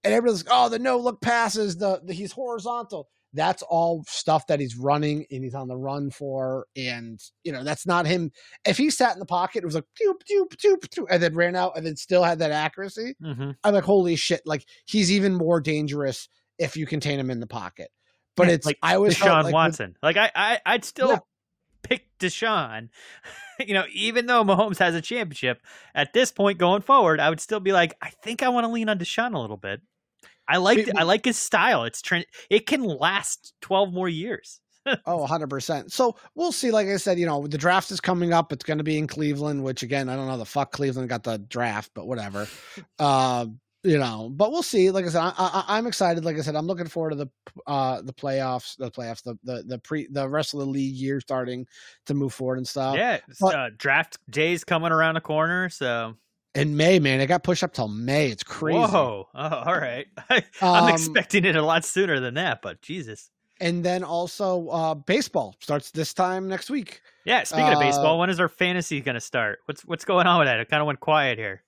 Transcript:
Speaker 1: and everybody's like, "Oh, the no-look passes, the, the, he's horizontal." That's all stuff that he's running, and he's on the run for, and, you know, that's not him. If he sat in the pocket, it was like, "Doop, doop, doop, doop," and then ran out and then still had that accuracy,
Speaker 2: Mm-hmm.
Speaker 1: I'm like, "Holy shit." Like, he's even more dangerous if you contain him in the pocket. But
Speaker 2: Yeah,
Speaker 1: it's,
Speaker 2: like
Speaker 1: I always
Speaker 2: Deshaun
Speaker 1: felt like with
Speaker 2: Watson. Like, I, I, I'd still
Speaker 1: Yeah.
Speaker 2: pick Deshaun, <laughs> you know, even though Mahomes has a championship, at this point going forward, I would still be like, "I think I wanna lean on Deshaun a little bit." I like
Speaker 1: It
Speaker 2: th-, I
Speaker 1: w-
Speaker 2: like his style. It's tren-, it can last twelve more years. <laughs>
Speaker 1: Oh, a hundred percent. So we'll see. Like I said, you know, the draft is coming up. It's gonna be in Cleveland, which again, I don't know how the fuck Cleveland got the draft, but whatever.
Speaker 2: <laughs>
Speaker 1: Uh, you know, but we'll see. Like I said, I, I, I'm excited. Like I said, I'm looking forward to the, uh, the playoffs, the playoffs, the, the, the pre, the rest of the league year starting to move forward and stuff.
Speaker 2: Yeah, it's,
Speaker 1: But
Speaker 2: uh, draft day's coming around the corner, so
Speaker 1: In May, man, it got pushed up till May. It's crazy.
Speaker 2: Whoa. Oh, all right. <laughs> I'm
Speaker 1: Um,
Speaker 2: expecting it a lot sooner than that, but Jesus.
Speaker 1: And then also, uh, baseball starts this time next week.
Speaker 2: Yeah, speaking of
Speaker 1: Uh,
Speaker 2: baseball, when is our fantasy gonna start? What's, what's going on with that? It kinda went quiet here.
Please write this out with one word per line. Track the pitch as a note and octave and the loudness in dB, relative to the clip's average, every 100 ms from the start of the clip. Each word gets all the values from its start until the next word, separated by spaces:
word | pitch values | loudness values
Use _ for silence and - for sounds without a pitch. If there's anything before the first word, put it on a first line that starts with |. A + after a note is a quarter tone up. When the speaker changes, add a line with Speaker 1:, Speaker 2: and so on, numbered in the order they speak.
Speaker 1:
and | G3+ | 4
everybody's | A3+ A#3 G3 - | 4 2 0 2
like, | B3 | 4
"Oh, | A#3+ | 4
the | A3+ | 2
no-look | C4 B3 A#3+ G#3+ | 0 0 0 -2
passes, | A#3 A#3 A3+ A3 G#3 E3+ | 0 2 0 0 -4 -2
the, | G3 F#3+ | -2 -2
the, | F3 | -4
he's | F3 G3+ | -10 -10
horizontal." | - B3+ A#3 G#3 A#3+ A3+ F3+ C#3+ _ _ | -8 -8 -6 -6 -6 -8 -12 -14 _ _
That's | C#3 E3 F#3 | -2 -2 -2
all | - E3+ E3+ E3 D3+ | -2 0 0 -2 -6
stuff | - - D#3 - | -6 0 0 2
that | D3 | -2
he's | C3 A#2 | -2 -4
running, | C3+ D3 D3+ D3 - | 0 2 0 -4 -6
and | C3 | -10
he's | C3 | -8
on | C3+ B2+ | -10 -10
the | B2+ | -8
run | C3+ C#3+ C#3+ | -6 -6 -8
for, | - C#3+ C3+ C3 C3 - | -8 -8 -4 -4 -4 -8
and, | C3+ B2+ A#2+ A#2 G#2+ - _ | -8 -6 -6 -10 -16 -20 _
you | E3+ | -8
know, | C3+ | -6
that's | C#3 D#3 F3+ | -6 -6 0
not | F3 D#3 | 2 2
him. | F3+ D#3+ _ - - | 0 -2 _ -20 -4
If | - - | -2 2
he | D4 | 0
sat | - B3 | 2 0
in | F#3+ | 0
the | F#3 | -4
pocket, | F3 F#3 A3+ | -2 0 -2
it | E3 | -4
was | D#3 | -6
like, | - - | -6 0
"Doop, | G#4 F#4 - | 0 0 0
doop, | G4+ F#4+ - | 0 0 2
doop, | G#4 F#4 - | 4 4 0
doop," | F4+ A3+ | -8 0
and | F3+ | 2
then | E3+ D#3+ | 2 2
ran | F3 | 0
out | F#3 F3+ E3 | 2 -2 -2
and | D#3+ | -8
then | |
still | D3 - F3+ | -8 2 4
had | F3 E3 | 4 2
that | D#3+ | 0
accuracy, | D3+ D#3 - G3 A3 A#3+ C4+ | 0 -2 -4 -12 -10 -10 -10
Speaker 2:
Mm-hmm. | D#3+ B2+ C#3 C3+ | -10 -8 -8 0
Speaker 1:
I'm | G#3 | 2
like, | G3+ | 4
"Holy | F#3+ G3+ F3 E3 | 4 4 4 0
shit." | - F3 | 0 -2
Like, | D#3 D3+ _ - - | -2 -6 _ -20 -2
he's | G#3+ F3+ | 2 4
even | G3+ G3 F#3 | 4 4 2
more | E3 E3+ | 2 2
dangerous | D3 D3+ D3+ C#3+ C#3 B2 - _ _ - | 2 -2 -2 -2 -4 -6 -14 _ _ -6
if | - D#3+ | -4 -4
you | D3 | -4
contain | D#3 D3 C#3 | -4 -2 -4
him | C3 | -4
in | B2 | -6
the | A2+ | -8
pocket. | A#2+ F2+ - D#2+ _ _ _ _ - | -10 -10 -14 -20 _ _ _ _ 2
But | F3+ | 4
Speaker 2:
Yeah, | |
Speaker 1:
it's, | E3 D3+ | 4 0
Speaker 2:
like | D3 | 0
Speaker 1:
I | D#3+ F#3 | 2 4
always | G3+ | 4
Speaker 2:
Deshaun | E3 | 4
Speaker 1:
felt | G3 D#3+ | 6 6
like | |
with | D3 | 6
Speaker 2:
Watson. | D#3 E3 D#3+ G2 - | 4 4 0 -10 -2
Like, | D3+ F#3 | 2 4
I, | G#3+ | 2
I, | - G#3 A3+ - | 2 0 0 0
I'd | A#3 | -2
still | - - C4 | -2 -2 0
Speaker 1:
Yeah. | G#3+ _ _ _ _ _ _ | 0 _ _ _ _ _ _
Speaker 2:
pick | - B3+ _ _ | -4 -4 _ _
Deshaun, | F#3 - A3+ G3+ B2+ A2 A#2 _ - - | -6 -2 0 0 -2 -10 -14 _ -20 -20
<laughs> | - - - - | -20 -20 -18 -10
you | G#3 | 0
know, | G3 - | 0 0
even | F#3+ A3 A#3 A#3+ | -4 -2 0 4
though | B3 | 4
Mahomes | G3+ F#3 G#3+ F3+ | 6 4 2 2
has | F3+ E3 | 2 2
a | |
championship, | - A#3+ F#3 C#3 B2+ A#2+ _ - - | -4 -6 -6 -4 -4 -4 _ -20 -6
at | - C#3+ | -4 0
this | A#3 B3+ | 2 2
point | - G3+ F3+ | 2 0 4
going | F3 G3+ | 2 2
forward, | G3 C4+ F3+ D3+ | 6 6 6 4
I | D3+ | 2
would | D#3+ | 0
still | - G#3+ | -4 -2
be | F#3+ | 2
like, | F#3+ E3+ - | 4 2 -2
"I | - | -16
think | _ G#3+ A#3 | _ -12 -2
I | B3+ | 0
wanna | B3 A#3 | 0 0
lean | A#3 A3 | -2 -2
on | G3+ | -2
Deshaun | E3+ - A#3+ | -2 -4 -4
a | F3+ | -4
little | A2 G#2+ | -6 -8
bit." | G2 G#2+ _ _ _ _ - _ - | -10 -10 _ _ _ _ -20 _ 0
I | E3+ | 2
like | F#3 A3+ | 6 4
Speaker 1:
It | G#3 | 2
Speaker 2:
th-, | G3 | 0
I | |
Speaker 1:
w- | E3 | 2
Speaker 2:
like | G3+ C4 | 2 2
his | A3+ | -2
style. | - G3 A3 F3 | 0 2 4 2
It's | A#2 - | -2 -8
tren-, | - F3 - - - | -2 -2 -2 -18 2
it | G#3 A3+ | 2 2
can | C#4+ | -2
last | A3+ C#3 D#3+ G3 - - - _ | -2 0 0 0 -4 -8 -12 _
twelve | - F#3+ G3 | 0 2 2
more | F3+ F#3 | 0 -4
years. | D#3+ A3+ G3 - - _ _ C#4 | -4 -6 -10 -12 -20 _ _ -6
<laughs> | C4 | -4
Speaker 1:
Oh, | - E3+ | -2 -4
a | C3+ | -2
hundred | D#3+ D3 | -4 -4
percent. | C3+ - D3 - | -6 -4 -6 -6
So | - B3 - - | 0 0 0 -16
we'll | - E4+ | -4 -2
see. | - - | 0 2
Like | A3 G3 | 2 2
I | G3 | 0
said, | G3+ F3 | 0 0
you | E3+ | 0
know, | C#3+ D3 | -2 -4
the | D3 | 0
draft | E3 F#3 - | 2 2 0
is | F3 | -4
coming | - F3+ F3 | 0 0 4
up. | E3 E3 | 2 2
It's | C#3 | -6
gonna | - D3+ | -4 -4
be | D3+ D3+ | -2 -2
in | D3+ | -2
Cleveland, | D3 D3+ C#3+ D3+ C#3+ | -2 -2 -2 -4 -4
which | C3+ B2+ | -4 -6
again, | B2 C#3 C3 | -4 -4 -2
I | C3 | -4
don't | |
know | C3 | -4
how | C3 | -6
the | A2 | -4
fuck | C#3+ C3+ | -2 -2
Cleveland | - C#3 B2+ B2+ | -2 -2 -2 -4
got | A#2 | -4
the | A#2+ A2 | -4 -6
draft, | G#2 A#2+ A#2+ G#2 - | -8 -4 -2 -4 -8
but | A2+ F#2 | -14 -8
whatever. | B2 G2+ G2+ G#2+ | -8 -6 -8 -8
Speaker 2:
<laughs> | - - - - - | -12 -20 -20 -20 0
Speaker 1:
Uh, | D3 C3+ C3 B2 A#2 A2+ _ _ | 2 4 2 0 -4 -12 _ _
you | F#3 D3+ | 2 4
know, | B2+ A2 A2+ | 2 -4 -8
but | C#3 G#3+ | 0 0
we'll | D#4+ | 0
see. | - G#3+ F#3 | 0 4 4
Like | F#3+ F3 | 2 0
I | |
said, | E3 | 0
I, | E3+ F#3 | 0 0
I, | F#3 F3 F#3 G#3+ | 0 0 -2 -2
I'm | A#3+ | -2
excited. | - F#3 E3+ | 0 0 0
Like | E3 D#3 | -2 -4
I | |
said, | D3 D3+ | -4 -4
I'm | E3 | -4
looking | F3 E3 | -6 -6
forward | E3+ D#3+ | -6 -6
to | D3 | -6
the, | C3+ _ - - - | -8 _ -20 -18 -6
uh, | C#3 C3 B2 | -2 -2 -4
the | B2+ | -8
playoffs, | - C#3+ C3+ C3 B2+ - - | -10 -4 -2 -2 -4 -8 -10
the | B2+ | -10
playoffs, | - A#2 A2+ | -8 -10 -10
the, | B2+ A2+ | -12 -12
the, | B2 A#2+ | -10 -10
the | A2 B2 | -10 -12
pre, | - D#3 - | -8 -8 -6
the | C#3 C3+ | -6 -4
rest | D3+ D3+ | -2 -4
of | D3 | -4
the | C#3 | -4
league | C3+ C3+ C3 | -2 -4 -4
year | C3+ C#3 | -4 -4
starting | - C3 B2 B2 B2+ - - _ - | -4 -4 -4 -8 -12 -20 -20 _ -6
to | |
move | C#3+ C3+ | -2 -2
forward | - B2+ B2+ | -4 -4 -4
and | B2+ | -6
stuff. | C#3 C3 D3 | -4 -2 0
Speaker 2:
Yeah, | A#3+ F#3 - | 0 -2 -6
it's, | B2+ | 0
Speaker 1:
But | F#3+ | 2
Speaker 2:
uh, | D3+ B2 A2 | 2 -4 -4
draft | C#3 C#3+ D#3+ - - | 2 2 0 -10 -8
day's | C3 D#3+ F3 | 0 0 0
coming | - E3 E3 | 0 0 2
around | D#3+ D#3+ | 2 2
the | D#3+ | 0
corner, | - D#3 D#3+ F3+ F3+ | -2 0 2 0 -4
so | - B2+ A#2 A2+ A2+ _ _ _ C#3 | -4 -2 -2 -4 -10 _ _ _ -2
Speaker 1:
In | D3+ D3 | 0 4
May, | D#3+ F#3+ | 6 6
man, | C#3 C3+ | 4 2
it | C3+ | 2
got | F3 | 2
pushed | - E3+ | 0 0
up | F3 | -2
till | - A2 | -4 -6
May. | G#2+ A#2+ C#3+ C#3+ | -4 -2 0 0
It's | G#2 | -4
crazy. | - - D#3 F#3+ | -10 -6 0 4
Speaker 2:
Whoa. | A3 F#3 C3 G#2 - | 4 4 2 -2 -12
Oh, | - D3+ | -8 -6
all | C#3+ C3+ F3 | -4 -2 -2
right. | C3+ B2 D3 - | -2 -6 -10 -18
<laughs> | - B3+ - - | 0 0 0 0
I'm | F#3 F3 | 6 6
Speaker 1:
Um, | E3+ | 6
Speaker 2:
expecting | E3 D#3+ D#3 - G3+ | 4 2 0 2 2
it | F#3 | 4
a | D#3+ | 2
lot | D3+ D#3+ | 2 0
sooner | - F#3 F#3+ C#3 | -2 0 0 0
than | B2+ | -2
that, | C3 F3+ A#2 | -2 -2 -4
but | G2 E2 | -8 -14
Jesus. | - F3+ A#2 G#2+ - _ _ _ | -12 -12 -12 -16 -20 _ _ _
Speaker 1:
And | E3+ F3 | -2 0
then | F3 F3+ | -2 -2
also, | D#3+ E3+ F3 - G3 F3+ D#3+ | -2 -4 -4 -4 -2 -2 -2
uh, | D#3+ D#3+ D3+ | -2 -2 -4
baseball | C#3 A3 - E3+ G#2+ - | 0 -2 0 -4 -4 -10
starts | - D3 - | -6 -6 -4
this | D3+ D3+ | -6 -6
time | - F#3 F#3 F#3+ | -2 -2 -2 -6
next | F#3+ - | -8 -6
week. | C#4 G3+ - _ _ | -8 -8 -18 _ _
Speaker 2:
Yeah, | - F3+ | -2 -2
speaking | - D#3 D3+ | 0 2 4
of | D3 | 4
Speaker 1:
Uh, | |
Speaker 2:
baseball, | C#3+ C#3+ C#3+ E3 | 4 4 2 2
when | F3+ | 2
is | F3 | 0
our | F3 | -2
fantasy | - F3+ F3+ - D3 | 0 0 0 -2 -4
gonna | C3+ A#2+ | -4 -6
start? | - B2+ G#2+ G#2 - | -4 -2 -2 -4 -12
What's, | C#3+ | -14
what's | - E3 | -8 -6
going | - F3+ F3+ | 0 4 4
on | F3 | 4
with | C#3+ | 4
that? | A2+ | 2
It | A#2 | 0
kinda | D3+ | 0
went | D3+ C3+ | 0 -2
quiet | - D3+ C3+ A2+ | 2 2 2 -2
here. | G#2+ G2 | -6 -10